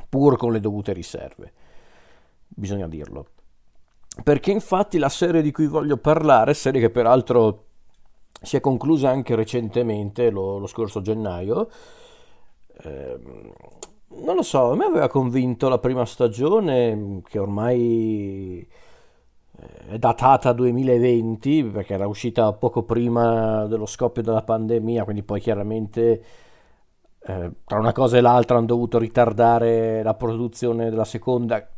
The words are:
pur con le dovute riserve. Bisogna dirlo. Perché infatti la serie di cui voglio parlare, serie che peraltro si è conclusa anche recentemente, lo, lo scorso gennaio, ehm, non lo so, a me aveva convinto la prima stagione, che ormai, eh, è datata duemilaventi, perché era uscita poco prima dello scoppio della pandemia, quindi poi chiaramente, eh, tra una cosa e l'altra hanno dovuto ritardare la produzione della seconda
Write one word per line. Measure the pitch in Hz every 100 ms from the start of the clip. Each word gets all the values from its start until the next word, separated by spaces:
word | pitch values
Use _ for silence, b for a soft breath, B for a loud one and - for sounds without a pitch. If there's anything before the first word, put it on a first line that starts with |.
| -
pur | 135 143 123
con | 120
le | 110
dovute | 107 104 101
riserve. | 92 80 - - - - b b b b b b b b b _
Bisogna | - 101 101 85
dirlo. | 80 73 69 - _ - _ _ - - _ - -
Perché | - 143 185
infatti | 202 - 185 202 175
la | 139
serie | - 175 165
di | 151
cui | 139 156
voglio | 156 147 143
parlare, | 151 156 156 123 117
serie | 147 131 135
che | 117
peraltro | 120 113 127 113 120 110 104 - - - - - - - -
si | - 139
è |
conclusa | 139 123 135 160 135
anche | 135 123
recentemente, | 117 110 123 110 117 117 104 101 104 120
lo, | 101 95 98
lo | 101
scorso | - 107 104
gennaio, | 98 110 107 87 95 135 226 b b b b b b b b - - -
ehm, | 80 69 65 64 62 55 53 50 - - - _ - -
non | 311
lo | 370
so, | - 139 123
a |
me | 165 403
aveva | 320 135
convinto | 139 127 131 127 120 131
la | 123
prima | 127 127 117
stagione, | - 120 107 147 220 185 127 120 107 101 98 -
che | 107
ormai, | 98 101 117 123 120 113 110 107 101 98 95 90 - b b b b b b _ _ -
eh, | - - -
è | 110
datata | 120 117 127 131 131
duemilaventi, | 117 127 120 131 120 123 120 113 110 135 156
perché | 117 104 92
era | 98 101
uscita | 104 120 117 107
poco | 104 123 123
prima | 104 117 120 117 117 113 110 110 107
dello | 110 104
scoppio | - 123 123
della | 110 110
pandemia, | 110 113 110 117 110 117
quindi | 104 104
poi | 104 101
chiaramente, | 117 101 104 110 104 117 117 110 b b b b b b b _ _ _
eh, | - 92 87 -
tra | - 104
una | 113
cosa | - 131 123
e |
l'altra | 120 123 117 123
hanno | 113
dovuto | 120 117 117
ritardare | 113 - 117 110 117 117 117 113 113 110
la | 110
produzione | 110 120 113 120 - 120 117 113
della | 110
seconda | 107 113 - 127 117 110 -